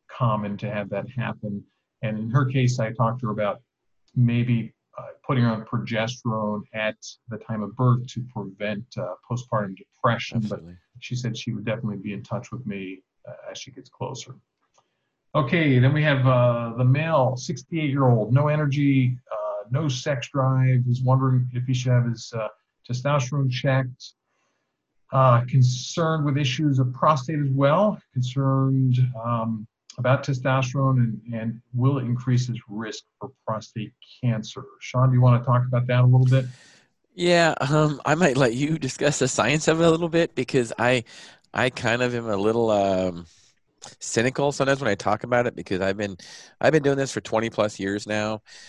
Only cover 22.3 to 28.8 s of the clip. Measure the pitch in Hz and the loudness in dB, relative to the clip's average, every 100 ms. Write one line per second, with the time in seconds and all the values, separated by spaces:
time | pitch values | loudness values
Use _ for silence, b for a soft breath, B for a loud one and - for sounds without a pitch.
22.3 | 113 107 - _ _ - 127 143 147 127 | -8 -8 -10 _ _ -8 -4 -2 -2 0
23.3 | 147 135 127 143 131 131 127 - - _ | -2 -2 0 0 0 0 -8 -20 -20 _
24.3 | _ _ _ _ _ _ _ _ 135 131 | _ _ _ _ _ _ _ _ 4 6
25.3 | 120 123 135 123 - - - 160 160 147 | 6 4 4 4 2 -4 -2 0 0 0
26.3 | 139 139 - 151 131 127 - 160 156 - | 0 0 0 0 2 0 2 2 2 0
27.3 | 156 143 135 139 160 208 214 - 127 127 | -2 0 2 4 4 2 0 -6 -4 -4
28.3 | 135 135 135 135 135 | 0 0 2 2 2